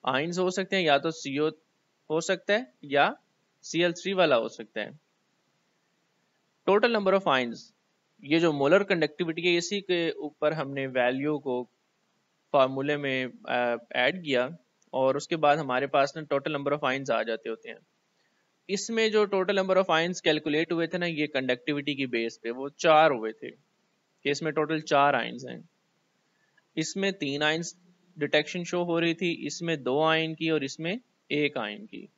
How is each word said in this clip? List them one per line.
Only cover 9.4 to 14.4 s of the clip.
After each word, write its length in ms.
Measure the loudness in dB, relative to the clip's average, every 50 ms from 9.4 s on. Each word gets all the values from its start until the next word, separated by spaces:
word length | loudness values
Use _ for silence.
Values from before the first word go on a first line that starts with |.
है, 140 | 0 0 0
इसी 260 | 0 0 -2 -6 -6
के 300 | -4 -2 -2 0 0 -2
ऊपर 420 | -4 -6 -10 -12 _ _ -2 0 0
हमने 340 | 0 -6 -6 -6 -6 -6 -2
value 520 | 0 0 2 2 0 0 -2 -2 -2 -2
को 300 | -2 -4 -4 -4 -4 -8 _ _ _ _ _ _ _ _ _ _ _ _ _ _ _ _ 4
formula 440 | 4 4 4 2 -4 -2 -2 -2 -2
में, 280 | -2 -2 -2 -2 -4 -6 -8 -14 -8
अ, 320 | -4 -2 0 0 0 0 -2 -6 _ -2
ऐड 280 | 0 0 0 0 -2 -4
किया, 340 | -2 0 0